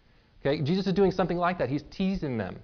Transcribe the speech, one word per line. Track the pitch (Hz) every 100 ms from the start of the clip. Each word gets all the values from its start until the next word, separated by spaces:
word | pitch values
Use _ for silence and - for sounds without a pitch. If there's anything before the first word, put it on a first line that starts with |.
| _ - _ -
Okay, | 139 156
Jesus | 139 190 190
is |
doing | 190 190
something | 190 180 175
like | 175 185
that. | 127
He's | 151 -
teasing | - 190 190 147 117
them. | 95 -